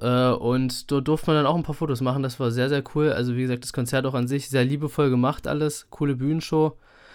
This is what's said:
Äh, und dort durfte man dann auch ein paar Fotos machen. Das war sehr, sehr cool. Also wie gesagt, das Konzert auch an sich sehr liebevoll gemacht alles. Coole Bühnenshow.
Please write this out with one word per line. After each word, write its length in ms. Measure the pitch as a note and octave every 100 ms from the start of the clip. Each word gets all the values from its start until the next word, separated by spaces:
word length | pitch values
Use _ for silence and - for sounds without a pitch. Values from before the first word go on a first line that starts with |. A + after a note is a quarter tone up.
Äh, 300 | A#2+ B2 B2+
und 600 | A#2+ A#2+ B2+ C3 - -
dort 180 | C#3 C3+
durfte 200 | D#3 -
man 80 | D#3
dann 100 | C#3+
auch 100 | E3+
ein 60 |
paar 120 | D#3
Fotos 260 | D3 D#3 B2
machen. 220 | B2+ C3+
Das 180 | C3 B2
war 100 | B2
sehr, 180 | A#2 C3
sehr 120 | C#3+ C3
cool. 180 | D3+ D3+
Also 240 | - B2 B2
wie 60 |
gesagt, 220 | B2+ B2
das 100 | B2+
Konzert 320 | - A#2+ C3+ C3+
auch 80 |
an 140 | B2+ B2
sich 200 | C#3 -
sehr 160 | C3+
liebevoll 460 | B2+ C#3+ D3+ - C#3+
gemacht 360 | B2+ B2+ - -
alles. 420 | D3 D3+ - -
Coole 260 | - C#3+ B2+
Bühnenshow. 640 | C3+ D#3 - D#3+ D#3 - _ - -